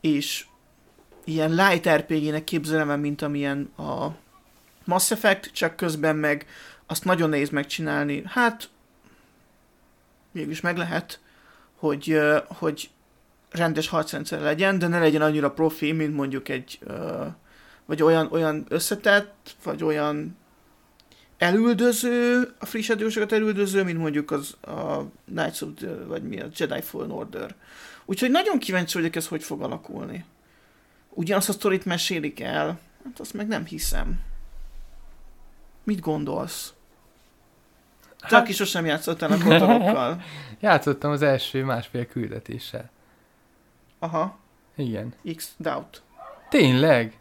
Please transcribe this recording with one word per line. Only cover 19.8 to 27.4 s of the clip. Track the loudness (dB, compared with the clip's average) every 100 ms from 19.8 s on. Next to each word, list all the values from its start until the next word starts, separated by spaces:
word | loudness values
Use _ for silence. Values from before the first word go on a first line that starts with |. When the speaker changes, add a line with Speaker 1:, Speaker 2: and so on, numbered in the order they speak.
Speaker 1:
olyan | -2 0 0 -2 -8 -14 _ _ _ _ _ _ _ -20 _ _
elüldöző, | 2 4 4 4 4 2 0 2 4 2 0 -6
a | -8
friss | -6 -2
játékosokat | 0 0 -2 0
elüldöző, | 2 2 0 2 2
mint | 0 0
mondjuk | 0 -2 -2
az | -4 -6 -14
a | -12 -8 -4 -6 -6 -16 -10
Knights | -4 -4 -4
of | -10 -10
the, | -10 -10 -10
vagy | -8
mi, | -8 -10
a | -10 -6
Jedi | -4 -4
Fallen | -8 -10 -8
Order. | -8 -10 -10